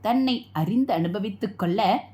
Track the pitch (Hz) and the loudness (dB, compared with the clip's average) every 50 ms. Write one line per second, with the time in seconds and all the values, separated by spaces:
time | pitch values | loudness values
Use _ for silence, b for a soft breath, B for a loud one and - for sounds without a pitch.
0 | - 214 240 262 262 262 254 - - - - 156 160 156 214 247 269 269 - 165 | 0 0 2 2 2 2 0 -2 -4 -8 -4 -4 -2 0 2 0 2 2 0 0
1 | 170 170 175 208 196 220 196 - - 196 - - 185 170 170 208 220 180 208 294 | 0 0 -2 -2 -4 -4 -6 -6 -6 -8 -4 -4 -2 -2 0 2 2 2 2 2
2 | - - | -2 -8